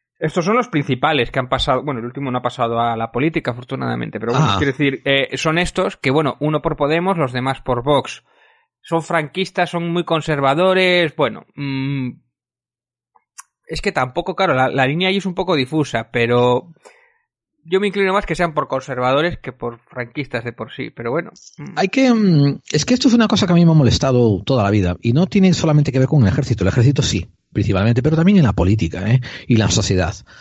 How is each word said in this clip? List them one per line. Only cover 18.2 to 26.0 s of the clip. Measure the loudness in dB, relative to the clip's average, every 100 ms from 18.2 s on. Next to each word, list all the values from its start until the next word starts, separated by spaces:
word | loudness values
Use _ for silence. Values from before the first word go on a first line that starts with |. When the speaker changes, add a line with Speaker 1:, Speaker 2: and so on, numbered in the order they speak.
| -2
Speaker 1:
que | -4
sean | -2
por | -2 -4
conservadores | -6 -6 -4 0 0 0 -4
que | -12
por | -10 -10 -10 _
franquistas | -12 -10 -8 -8 -6 -8
de |
por | -10 -12
sí, | -10 -12 -8
pero | -6
bueno. | -4 -6 -16 -20 -18
Mm. | -10 -4
Speaker 2:
Hay | -2
que, | 2 2
mm, | 4 4 4 2 0 -4
es | -4 0
que |
esto | 2 4
es | 4
una | 2
cosa | 2 4
que |
a | 6
mí | 6
me |
ha | 6
molestado | 4 2 2 4 4 2 0
toda | 2
la | 2
vida, | 2 2 0
y | 0
no | 0 2
tiene | 4 4
solamente | 2 2 2 2
que |
ver | 2